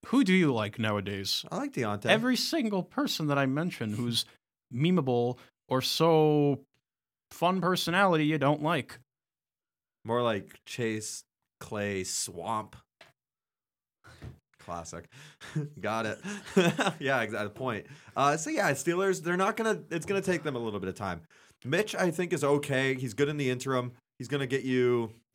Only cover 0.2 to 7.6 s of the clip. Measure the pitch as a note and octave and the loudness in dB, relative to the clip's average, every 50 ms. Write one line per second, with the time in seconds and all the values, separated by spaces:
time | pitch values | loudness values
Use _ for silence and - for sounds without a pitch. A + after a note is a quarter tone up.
0.2 | C4+ F#3+ F#3 F#3+ F3 D3 B2+ A2 G#2+ G#2 - - A2 A2 G#2 G#2 G2 G2 G2+ G2 | 6 6 6 6 6 4 4 2 0 -2 -2 -2 0 0 0 0 -2 -4 -6 -4
1.2 | G2 F#2+ - - - - - G#3+ C#4 C#4+ C#4+ D#3 A#2+ G#2+ G#2 G#2 - C3 F#3+ A3 | -4 -4 -4 -6 -6 -6 -6 -6 -6 -4 -4 -2 -2 -2 -2 0 2 4 4 4
2.2 | A3+ B3+ B3+ - - - - E4 A#3+ A3 G#3 F#3 F3+ - - - D4 B3 - - | 4 2 0 0 0 0 0 -2 0 0 -2 -2 -4 -4 -2 -2 -2 -2 -2 -2
3.2 | D#3+ D3 C#3+ C#3 C#3 C3 C3+ D3 E3+ F3+ - - A#2+ G#2+ G#2 G#2+ A#2+ A#2+ A#2 G#2+ | 0 0 2 2 2 2 0 0 -2 -4 -4 -4 -4 -4 -2 -2 -2 -2 -2 -2
4.2 | - - - _ _ _ _ _ _ _ A#2+ A#2+ D3+ F3 F#3 F3 C#3 C3 B2 A#2+ | -4 -6 -10 _ _ _ _ _ _ _ -2 0 2 4 4 2 2 2 2 2
5.2 | A#2+ A#2+ B2 - - - _ _ _ - B2+ C3 B2+ - - - D#3+ E3+ E3 D#3 | 0 0 -2 -6 -12 -20 _ _ _ -2 -2 0 0 0 0 2 4 6 6 6
6.2 | D#3 D3+ D3+ D3 C#3+ C#3+ C#3 - - _ _ _ _ _ _ _ _ _ _ _ | 6 6 6 6 4 4 2 0 -4 _ _ _ _ _ _ _ _ _ _ _
7.2 | _ _ - - E3+ F3 F#3 F#3+ | _ _ -4 0 0 2 2 2